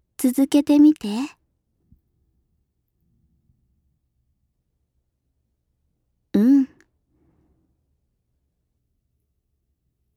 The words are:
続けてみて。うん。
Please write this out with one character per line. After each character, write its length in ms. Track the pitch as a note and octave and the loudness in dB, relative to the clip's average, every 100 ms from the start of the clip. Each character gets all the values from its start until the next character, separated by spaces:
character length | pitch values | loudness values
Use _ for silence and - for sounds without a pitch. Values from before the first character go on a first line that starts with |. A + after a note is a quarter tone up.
| _ - | _ -6
続 300 | B3+ B3+ C#4 | -4 -2 -2
け 140 | D4 | -2
て 160 | C#4+ D4 | 0 4
み 160 | D4+ | 4
て。 140 | D#4 G#3 G#3+ C#4+ - _ _ _ _ _ _ _ _ _ _ _ _ _ _ _ _ _ _ _ _ _ _ _ _ _ _ _ _ _ _ _ _ _ _ _ _ _ _ _ _ _ _ _ _ _ _ _ _ _ | 2 -6 -10 -12 -16 _ _ _ _ _ _ _ _ _ _ _ _ _ _ _ _ _ _ _ _ _ _ _ _ _ _ _ _ _ _ _ _ _ _ _ _ _ _ _ _ _ _ _ _ _ _ _ _ _
う 60 | G3+ | -2
ん。 280 | A3+ C#4 C4 _ _ _ _ _ _ _ _ _ _ _ _ _ _ _ _ _ _ _ _ _ _ _ _ _ _ _ _ _ _ _ _ _ _ | 2 0 0 _ _ _ _ _ _ _ _ _ _ _ _ _ _ _ _ _ _ _ _ _ _ _ _ _ _ _ _ _ _ _ _ _ _